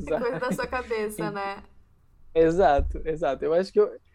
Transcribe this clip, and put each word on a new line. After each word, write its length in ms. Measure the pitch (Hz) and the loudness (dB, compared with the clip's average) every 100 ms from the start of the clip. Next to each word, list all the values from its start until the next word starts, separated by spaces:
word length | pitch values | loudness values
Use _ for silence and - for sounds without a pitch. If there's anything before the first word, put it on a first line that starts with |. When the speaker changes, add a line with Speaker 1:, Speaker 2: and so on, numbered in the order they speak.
| 147 | -4
Speaker 1:
É 80 | |
coisa 240 | 156 349 - | -2 -2 -2
Speaker 2:
sabe? 20 | |
Speaker 1:
da 120 | 254 | -2
sua 140 | - 240 | -2 -4
cabeça, 640 | 254 233 226 214 214 214 | -4 -4 -4 -4 -4 -6
Speaker 2:
En-, 0 | |
Speaker 1:
né? 320 | 202 196 202 - - - _ _ _ - | -6 -8 -10 -16 -20 -20 _ _ _ -2
Speaker 2:
Exato, 680 | 160 160 170 180 143 - 147 156 | 2 4 6 4 4 2 -4 -6
exato. 380 | 156 160 131 | -4 -2 -2
Eu 80 | 143 | 0
acho 180 | 170 190 | 0 2
que 80 | 208 | 2
eu, 100 | 208 - _ | 2 0 _